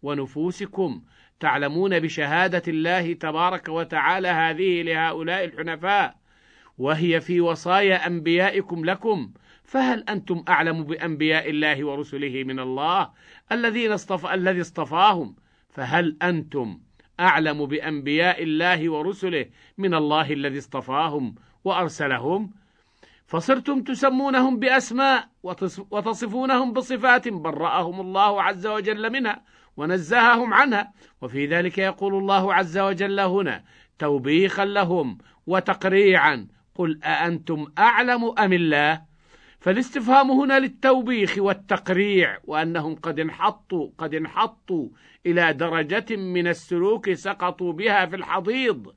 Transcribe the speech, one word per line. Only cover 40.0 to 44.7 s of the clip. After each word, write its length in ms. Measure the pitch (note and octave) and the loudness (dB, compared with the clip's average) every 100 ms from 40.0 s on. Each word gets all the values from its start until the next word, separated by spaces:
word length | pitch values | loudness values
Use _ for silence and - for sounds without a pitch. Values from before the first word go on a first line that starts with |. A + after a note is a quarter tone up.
| A3+ C4+ C4+ | 4 6 6
هنا 280 | C4 C#4 C4+ | 4 4 2
للتوبيخ 760 | C4+ - C4 C4 A#3+ A#3+ F#3+ G3 | 2 0 4 4 2 0 0 0
والتقريع، 1000 | G3 G3 - F#3+ - F#3 G#3 F#3+ D3+ G2 | 0 0 -2 -4 0 0 4 4 2 0
وأنهم 500 | - D3+ D#3+ E3+ D#3 | -4 -2 -2 -2 -4
قد 260 | D#3 E3 D3+ | -6 -6 -4
انحطوا، 720 | D#3+ - F#3+ G#3 _ F3+ C#3+ - | -6 0 -2 -2 _ -6 -6 -6
قد 160 | D#3+ | -6
انحطوا 760 | D#3 D#3 - A#3+ - - | -6 -6 -2 -2 -4 -6